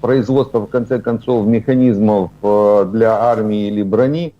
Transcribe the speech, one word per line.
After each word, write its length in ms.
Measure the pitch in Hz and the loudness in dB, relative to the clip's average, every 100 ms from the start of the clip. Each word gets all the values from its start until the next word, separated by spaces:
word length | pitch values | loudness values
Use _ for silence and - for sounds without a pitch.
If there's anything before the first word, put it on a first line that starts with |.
производства, 580 | 117 135 110 131 135 120 | 0 0 0 0 0 -2
в 80 | 104 | -2
конце 320 | 127 117 127 | -4 -2 -4
концов, 460 | 113 117 117 123 104 | -4 -6 -2 -2 0
механизмов, 840 | 117 - 127 127 101 107 104 90 - | 0 0 2 2 2 2 2 -2 -4
э, 440 | 101 104 104 104 95 | 0 2 4 4 2
для 300 | 107 110 110 | 0 0 2
армии 460 | 117 113 107 104 104 | 0 0 -2 -2 -4
или 160 | 104 | -4
брони 500 | 98 107 131 151 170 _ | -2 0 0 -2 -6 _